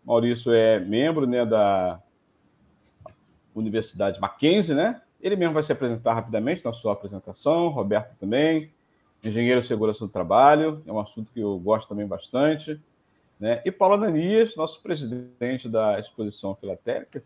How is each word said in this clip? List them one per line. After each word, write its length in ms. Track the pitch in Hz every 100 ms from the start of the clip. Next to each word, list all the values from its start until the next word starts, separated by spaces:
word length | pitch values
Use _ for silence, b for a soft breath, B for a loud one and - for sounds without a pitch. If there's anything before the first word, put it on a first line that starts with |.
Maurício 480 | - 117 117 117 120
é 280 | 113 113 107
membro, 480 | 92 113 151 160 131
né, 180 | 123 113
da 540 | 110 101 98 90 85 _ _ _ _ _ _ _ _ _ _ - _ _ _ _ 110
Universidade 640 | 110 110 - 95 101 -
Mackenzie, 560 | 98 - 151 202 170
né? 260 | 143 208 247 _ _
Ele 140 | 190 202
mesmo 180 | 170
vai 80 | 156
se 80 | 151
apresentar 420 | 135 127 117 117
rapidamente 520 | 113 113 110 120 185
na 80 | 120
sua 200 | - 107
apresentação, 760 | 98 98 101 90 - 139 165 170
Roberto 440 | 139 101 107 107 -
também, 500 | 98 127 160 156 156 _ _ _ _ _
engenheiro 400 | 110 110 120 127
de 60 | 120
segurança 320 | 110 110 107
do 80 | 101
trabalho, 720 | 101 85 107 139 151 156 156
é 60 | -
um 80 | 107
assunto 320 | 101 - 107
que 60 | 113
eu 180 | 104 95
gosto 260 | 92 113 -
também 180 | 104
bastante, 760 | 104 85 - 127 147 156 156 151 _ _ _ _ _ _
né? 240 | 107 117
E 60 | 190
Paulo 240 | 190 190
Ananias, 600 | 202 208 156 175 220 220 -
nosso 260 | 160 -
presidente 840 | - 156 123 123 123 _ 123 127 117
da 320 | 110 107 101
exposição 560 | 104 - 107 - 98 98
filatélica, 680 | 98 92 117 127 - 143